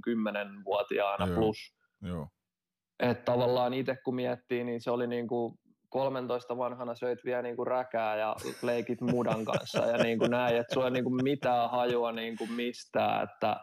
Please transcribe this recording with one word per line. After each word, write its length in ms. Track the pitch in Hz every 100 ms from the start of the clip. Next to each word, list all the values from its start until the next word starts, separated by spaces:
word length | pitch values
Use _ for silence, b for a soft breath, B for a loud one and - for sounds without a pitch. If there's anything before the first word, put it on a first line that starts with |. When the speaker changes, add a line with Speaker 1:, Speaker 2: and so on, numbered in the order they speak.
Speaker 1:
kymmenenvuotiaana 1200 | 113 117 107 101 101 101 98 101 101 - 101 101 98
Speaker 2:
Joo. 80 | 90
Speaker 1:
plus. 220 | 110 107 - _ _ _
Speaker 2:
Joo. 260 | 95 87 73 _ _ _ _ _ _ -
Speaker 1:
Et 260 | 123 117 -
tavallaan 480 | 123 123 123 123
itse 220 | 131 131 131
kun 120 | - 127
miettii, 480 | 123 123 - 120
niin 180 | 120 117
se 100 | 117
oli 160 | 120 120
niinku 520 | 120 117 120 117 - _ _ _
kolmentoista 680 | 127 135 135 123 123 120 120
vanhana 380 | 123 123 120 117
söit 240 | 123 120 135
vielä 160 | 123
niinku 240 | 120 120 123
räkää 500 | 127 127 113 110 107
ja 180 | 110 - 131 -
leikit 400 | 123 120 113 120
mudan 440 | 123 123 117 110 110
kanssa 400 | - - 123 117
ja 120 | 117
niinku 280 | 117 113 117
näin, 300 | 120 123 117
et 80 | 120
sulla 140 | 131 127
ei 40 |
niinku 160 | 127 123
mitään 600 | 127 131 143 127 123 117
hajua 420 | 123 123 120 117
niinku 340 | 113 113 113 110
mistään, 800 | 117 120 120 - 123 107 107
että 320 | 107 - 110 107